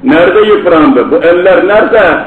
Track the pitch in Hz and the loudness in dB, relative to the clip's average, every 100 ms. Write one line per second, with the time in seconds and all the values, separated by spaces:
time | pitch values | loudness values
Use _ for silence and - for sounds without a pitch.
0 | - 156 180 - 214 214 180 160 147 127 | 0 0 2 2 0 0 0 0 0 0
1 | - 151 165 175 185 175 180 208 - 220 | -2 -2 0 0 2 0 0 0 0 0
2 | 185 135 | 0 -2